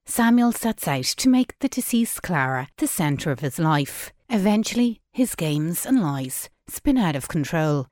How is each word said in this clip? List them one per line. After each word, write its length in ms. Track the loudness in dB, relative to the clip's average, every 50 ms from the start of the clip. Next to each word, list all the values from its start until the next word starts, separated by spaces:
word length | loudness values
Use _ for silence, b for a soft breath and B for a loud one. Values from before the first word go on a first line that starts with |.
| _
Samuel 480 | -6 0 2 4 4 6 4 4 2 0
sets 340 | 0 -2 -4 -4 -4 -4
out 180 | -2 -2 -2 -2
to 240 | -4 -4 0 2 4
make 280 | 4 4 2 0 -2 -4
the 80 | -4 -4
deceased 540 | -2 -2 -4 0 0 0 0 0 -4 -8 -6
Clara 460 | -2 0 0 0 0 -2 -4 -6 -8 _
the 100 | -4 -4
centre 440 | -4 -2 0 0 0 0 0 -2 -4
of 100 | -4 -2
his 180 | -4 -6 -2 0
life. 540 | 0 2 2 2 0 -2 -6 -12 -14 -14 -16 _ _ -2
Eventually, 720 | -2 2 2 4 2 2 0 0 0 2 2 0 0 _ _ _
his 240 | -2 -2 -2 -2 0
games 520 | -4 -2 0 0 0 0 -2 -2 -4 -2
and 160 | 0 2 2 2
lies 480 | 2 0 -2 -6 -6 -8 -10 -12 -12 _ _ _ -16
spin 280 | -14 -4 0 2 2
out 200 | 2 2 2 0
of 100 | -2 -4
control. 640 | -4 -2 -2 -2 0 0 0 0 2 0 0 -2 _